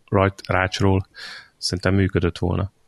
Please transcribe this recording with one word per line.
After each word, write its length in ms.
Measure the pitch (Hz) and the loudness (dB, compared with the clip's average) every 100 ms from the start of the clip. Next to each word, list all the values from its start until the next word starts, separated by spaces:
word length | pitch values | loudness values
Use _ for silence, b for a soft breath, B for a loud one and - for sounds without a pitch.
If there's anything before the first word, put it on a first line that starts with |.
| - | 0
rajtrácsról. 960 | 101 98 - - 92 92 - 101 95 - B B B B _ | 2 2 0 -2 0 0 0 2 2 0 B B B B _
Szerintem 360 | - 90 92 | -6 -2 0
működött 440 | 98 92 90 87 - | 2 2 2 0 -2
volna. 340 | 90 92 95 - | -2 -2 -4 -10